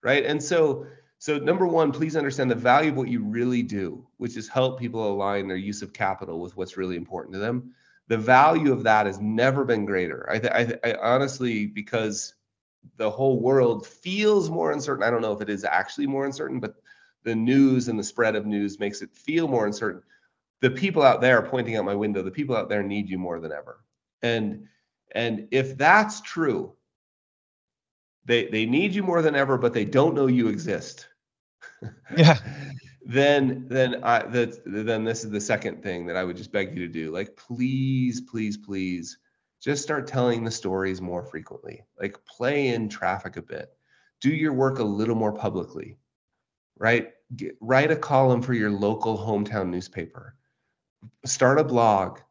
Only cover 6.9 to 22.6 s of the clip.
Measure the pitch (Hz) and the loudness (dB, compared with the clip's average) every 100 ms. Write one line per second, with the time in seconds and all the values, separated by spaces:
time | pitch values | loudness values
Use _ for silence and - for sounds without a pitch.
6.9 | 87 85 90 78 92 107 123 123 _ _ | -6 -8 -12 -10 -6 -4 -4 -8 _ _
7.9 | _ _ 113 110 127 147 165 147 127 110 | _ _ -2 6 8 8 6 4 2 4
8.9 | 107 101 95 107 110 127 135 123 113 101 | 4 4 0 -2 2 2 2 2 0 0
9.9 | 95 87 69 - 107 110 - 117 117 117 | -2 -2 -6 -4 -2 0 2 0 0 -2
10.9 | 110 110 127 139 135 127 113 104 104 104 | 0 2 2 2 -2 -2 -2 -4 -6 -6
11.9 | 117 110 104 - _ _ _ _ _ - | -2 -2 -4 -10 _ _ _ _ _ -20
12.9 | _ 110 104 135 123 117 135 123 110 - | _ -4 0 0 2 4 4 4 2 -6
13.9 | - 180 196 214 208 160 160 160 147 139 | -14 -6 0 4 4 2 -2 -2 -2 -4
14.9 | 139 104 117 110 104 104 104 95 82 101 | -2 0 0 0 -2 -4 -4 0 -2 -2
15.9 | - 143 135 139 135 143 131 110 - _ | -4 -4 -2 -4 -6 -6 -6 -8 -12 _
16.9 | - _ _ 113 113 113 135 139 127 123 | -20 _ _ -4 0 4 6 6 4 0
17.9 | 110 107 - 113 107 104 104 104 95 101 | -4 -4 0 0 2 -2 -2 -2 -2 -6
18.9 | 104 98 _ - 160 160 127 104 101 110 | -6 -14 _ -4 -2 0 0 0 -2 -6
19.9 | 90 _ _ _ _ _ _ 127 127 196 | -6 _ _ _ _ _ _ 0 2 -2
20.9 | 165 139 123 123 123 101 131 117 110 95 | 6 6 6 6 4 4 -2 -2 -2 -2
21.9 | 101 107 101 92 92 143 117 | 0 0 -2 -4 -6 -2 -2